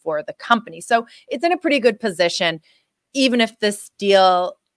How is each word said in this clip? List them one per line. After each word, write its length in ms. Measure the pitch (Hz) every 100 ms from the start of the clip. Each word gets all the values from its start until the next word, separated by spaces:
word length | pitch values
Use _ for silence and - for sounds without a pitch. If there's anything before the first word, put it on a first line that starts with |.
for 180 | - 151
the 120 | -
company. 460 | - - 233 208 165
So 280 | - 233 233 - -
it's 160 | 269
in 80 | 339
a 60 | 359
pretty 220 | 330 285
good 200 | 226 214
position, 640 | 226 170 175 - 175 160 _ _ _ _ _ 277
even 260 | 262 240
if 160 | 226 -
this 280 | 208 208 - -
deal 560 | 202 196 185 180 180 - _